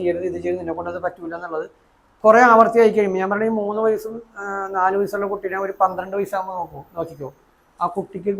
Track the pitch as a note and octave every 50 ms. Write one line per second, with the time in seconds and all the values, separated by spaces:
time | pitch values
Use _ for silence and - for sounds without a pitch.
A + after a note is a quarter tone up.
0 | F#3 F3 E3+ E3+ F#3 F#3 E3+ F3 E3+ F3 F3 F3+ F3 E3 D#3+ E3 E3+ F3 F3 F3+
1 | F3 F3+ F3 - F3 E3 E3+ E3+ F3 E3+ E3 D#3 E3 G3 _ _ _ _ _ _
2 | _ _ _ _ - G#3+ A3 A#3 B3+ B3 A3+ A3+ A3+ A3+ A3+ A#3 A#3 A3 F#3+ G#3
3 | G3+ G3 F#3 F#3 F#3+ F#3+ G3+ G3+ A3 A3 A3+ A3 G#3 G3+ G#3 G#3+ A3 A3 A3 G#3
4 | - A3 A3+ A#3 A#3 _ - G3+ G3 G3+ G3 G3 G3 F#3+ G3 F#3+ F#3 F#3+ G3 G3
5 | G3+ F#3 - G3+ G3+ G3 G3+ G3 G3+ F#3 F#3 G3 G3 F#3+ G3 - G3 F#3 F#3 F#3
6 | F#3 F#3+ F#3+ G3+ G3 F#3+ - F#3+ F#3 F#3+ F#3+ F#3 E3+ D#3+ D3+ C#3+ D#3 _ - E3
7 | E3 E3 D#3+ C#3+ C#3+ C3 - _ _ _ _ _ _ _ _ - - F3 - G3+
8 | - - - F#3+ E3+ G#3 G3 G3